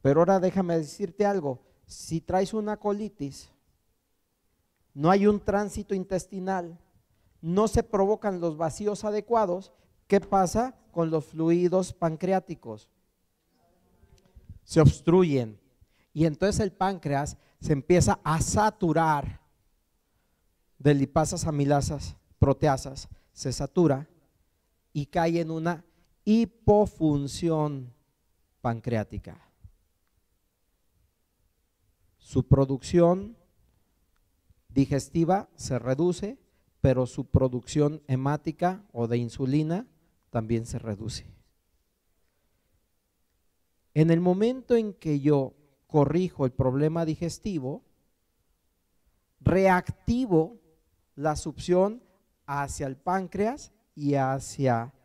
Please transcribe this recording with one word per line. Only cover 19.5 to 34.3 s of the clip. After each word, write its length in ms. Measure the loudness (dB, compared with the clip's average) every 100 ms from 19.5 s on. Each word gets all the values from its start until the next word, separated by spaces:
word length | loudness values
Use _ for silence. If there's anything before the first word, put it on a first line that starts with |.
| _ _ _ _ _ _ _ _ _ _ _ _ _
de 160 | 2
lipasas, 520 | 2 2 0 -2 -2 -4
amilasas, 680 | -2 2 2 0 -6 -10 -16 _ _
proteasas, 680 | 2 4 2 0 -4 -16 -18 -20 _
se 200 | -10 -8
satura 560 | -6 -4 2 4 4 -4 _ _ _ _ _ _ _ _
y 140 | -8 -4
cae 340 | 0 0 0
en 100 | -2
una 340 | -4 -4 -6 -10 _ _ _
hipofunción 1700 | 2 2 2 _ 2 4 4 0 0 0 -4 -4 -2 0 -2 -6 -12 _ _ _ _ _ _ _
pancreática. 800 | -6 -6 -4 -4 -4 -10 -14 -20 _ _ -20 _ _ _ _ _ _ _ _ _ _ _ _ _ _ _ _ _ _ _ _ _ _ _ _ _
Su 280 | _ -4 4
producción 880 | 4 4 -2 0 4 4 2 -4 -18 _ _ _ _ _ _ _ _ _